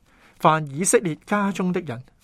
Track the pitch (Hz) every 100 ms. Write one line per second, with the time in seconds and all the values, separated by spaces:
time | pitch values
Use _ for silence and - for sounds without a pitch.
0 | _ _ _ - 170 156 147 139 190 233
1 | 175 151 - 208 202 190 180 180 160 120
2 | - _